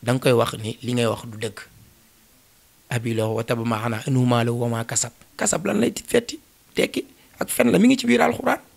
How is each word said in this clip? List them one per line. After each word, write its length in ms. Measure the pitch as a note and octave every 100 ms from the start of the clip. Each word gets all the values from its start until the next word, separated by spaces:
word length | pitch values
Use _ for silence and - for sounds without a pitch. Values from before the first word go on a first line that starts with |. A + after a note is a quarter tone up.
da 100 | A2
nga 60 | B2+
koy 120 | C3+
wax 220 | A#2+ A#2 A#2+
ni 160 | G#2+ A2+
li 100 | A#2
ngay 100 | B2 A#2
wax 200 | A2 A#2+
du 100 | G#2+
dëgg. 240 | A2 G2+ - - - _ _ _ _ _ _ _ _ _ _
Abi 240 | B2+ A#2+
la 120 | A2+ A2
wa 160 | A2
taba 200 | A2+ A#2+
ma 120 | A2+ A2
xanaa 200 | A#2 A2 A#2
anu 180 | C3
maa 200 | B2 A#2+
la 80 | A#2
wa 160 | A#2+ A#2
maa 160 | A#2
kasab. 280 | A2+ A#2 A#2+ - - -
Kasab 300 | - - G3
lan 140 | G#3
lay 120 | A#3
fetti 460 | - - A#3+ A#3+ - _ _ _
tekki 300 | - - - - - _ -
ak 100 | F#3
fen 200 | - A#3+
la, 80 | F#3
mi 100 | A3+
ngi 80 | C4+
ci 80 | A#3+
biir 160 | A#3+
alxuraan 380 | - - B3+ C4 -